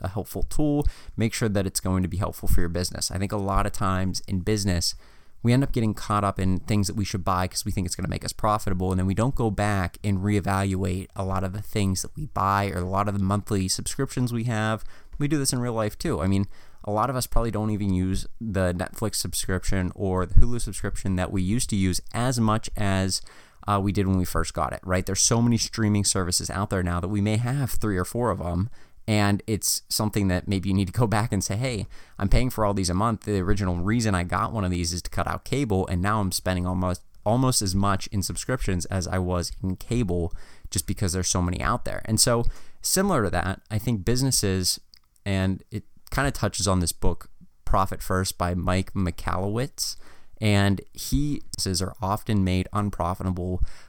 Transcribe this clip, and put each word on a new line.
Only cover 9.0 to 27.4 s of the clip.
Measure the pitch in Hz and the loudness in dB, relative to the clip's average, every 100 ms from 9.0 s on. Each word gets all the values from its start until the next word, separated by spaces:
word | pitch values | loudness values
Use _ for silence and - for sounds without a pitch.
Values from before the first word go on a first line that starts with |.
| 92 | 2
we | |
don't | 98 123 | 2 2
go | - 113 | 2 0
back | 95 104 98 87 - | 0 0 0 -2 -4
and | 104 95 | -2 0
reevaluate | 101 104 95 98 98 92 95 92 - - | 2 0 2 0 0 0 -2 -2 -6 -6
a | |
lot | 95 95 | -4 -2
of | 92 | -2
the | 104 | -6
things | - 110 98 95 | -4 0 0 0
that | - | -4
we | - 151 | -8 -6
buy | 101 98 98 101 | 0 2 2 0
or | 90 | -2
a | |
lot | 90 95 104 | -2 0 0
of | 101 | 0
the | |
monthly | 95 104 - 101 92 | 0 0 0 0 0
subscriptions | - 139 - 135 - 123 | -2 -4 -4 -4 -2 -2
we | 117 | -2
have. | 120 110 110 110 - - - - | -2 -2 0 -2 -6 -10 -14 -4
We | 147 | 0
do | 151 | 2
this | 135 | 0
in | 127 | 0
real | 120 | -2
life | 113 110 - | 0 -2 -2
too. | 175 95 | -2 0
I | 92 | 2
mean, | 98 101 - - - - | 2 0 -6 -14 -12 -4
a | |
lot | 104 120 | 0 0
of | 127 | -2
us | - | 2
probably | - 117 | 2 2
don't | 104 107 | 0 -2
even | 104 101 | 0 0
use | 90 92 98 - - | 0 0 -2 -4 -6
the | 113 95 90 | -4 0 0
Netflix | 90 92 - 107 - | 0 -4 -4 -4 -2
subscription | 95 - - 92 - 98 90 - | -4 -4 -2 0 2 2 0 -2
or | 98 92 | -2 0
the | 90 | 8
Hulu | 101 120 120 | 10 10 8
subscription | 113 95 101 - 98 92 | -2 -4 -4 -2 0 0
that | 92 | 0
we | 104 | 0
used | 92 117 - | 0 0 0
to | 104 | 2
use | 95 87 - | 2 2 -2
as | - 123 123 | -2 0 2
much | 110 110 - - | 2 0 -2 -2
as, | 101 95 95 - - - - - - | 0 2 0 -2 -6 -16 -20 -10 -2
uh, | 101 | 0
we | 98 | 2
did | 95 95 | 2 2
when | 92 | 2
we | |
first | 90 82 80 | 2 0 -2
got | - 69 | -2 -4
it, | 60 | -4
right? | - 92 | -2 -2
There's | 95 95 | 0 0
so | - 117 | 2 4
many | 120 113 | 4 2
streaming | - - 107 104 | 0 0 2 2
services | 101 98 87 - - | 2 0 0 -2 -2
out | 92 101 | -4 -2
there | 98 | -2
now | 90 87 | 0 -2
that | 90 | -2
we | 104 | 0
may | 104 | 2
have | 110 | 2